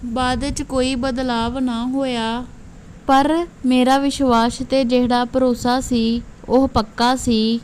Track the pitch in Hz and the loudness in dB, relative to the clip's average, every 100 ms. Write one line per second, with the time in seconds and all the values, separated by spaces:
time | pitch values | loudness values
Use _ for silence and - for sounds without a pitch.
0 | 247 233 254 254 277 285 285 269 254 262 | -6 -2 -2 -2 -4 -6 -4 0 0 0
1 | 269 254 254 233 233 247 254 226 247 262 | -2 -2 -2 -2 -2 -2 -4 -2 -4 -2
2 | 269 240 226 233 247 - - - - - | -2 -2 -4 -6 -8 -16 -20 -20 -20 -12
3 | - 269 285 320 349 - 254 254 247 269 | 2 4 4 2 -2 -4 0 2 4 4
4 | 277 262 269 233 233 233 254 269 254 247 | 2 0 2 4 2 -2 -2 0 2 2
5 | 247 247 247 262 254 233 233 254 262 240 | 2 0 0 0 0 0 0 -2 0 0
6 | 226 233 233 - - 240 269 254 214 - | 0 -2 -6 -18 0 2 2 0 -2 0
7 | 233 262 247 226 220 226 | 0 0 0 2 2 -2